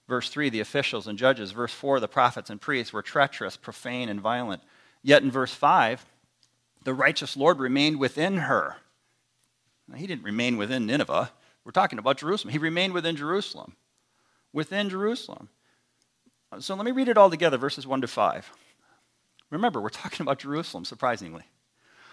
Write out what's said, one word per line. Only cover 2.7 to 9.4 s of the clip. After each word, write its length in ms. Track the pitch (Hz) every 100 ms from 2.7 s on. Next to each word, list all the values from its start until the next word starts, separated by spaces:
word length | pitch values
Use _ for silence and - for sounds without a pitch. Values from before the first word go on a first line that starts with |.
| 135 113
were 100 | 107
treacherous, 540 | - 151 139 - 101 -
profane, 520 | - - 127 123 123
and 120 | 104
violent. 420 | 104 120 117 90 _ _ _ _
Yet 180 | 135 143
in 80 | 135
verse 240 | 131 123
five, 500 | - 147 180 113 127 - _ _ _ _ _ _ _
the 120 | -
righteous 420 | 131 139 160 143 139
Lord 240 | 147 165
remained 400 | 127 139 147 151
within 380 | 131 147 175 190
her. 360 | 143 117 73 - _ _ _ _ _ _